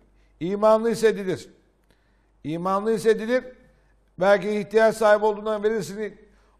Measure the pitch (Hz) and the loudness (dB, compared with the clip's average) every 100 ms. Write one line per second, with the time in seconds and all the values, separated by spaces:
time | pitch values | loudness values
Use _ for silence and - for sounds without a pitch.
0 | _ _ _ - 170 202 214 220 226 202 | _ _ _ -10 -6 0 2 2 0 0
1 | 220 196 190 147 - _ _ _ _ _ | 0 0 -4 -8 -10 _ _ _ _ _
2 | _ _ _ _ 139 165 180 196 214 220 | _ _ _ _ -10 -6 -4 -2 -2 0
3 | 220 202 220 254 254 - _ _ _ _ | 2 0 0 -4 -4 -14 _ _ _ _
4 | _ - 185 202 190 208 202 220 220 214 | _ -2 2 2 2 -4 -2 2 2 4
5 | 220 208 214 202 214 214 208 220 151 202 | 4 4 2 -2 -4 -4 -2 -2 -6 -10
6 | 208 - _ _ _ | -12 -12 _ _ _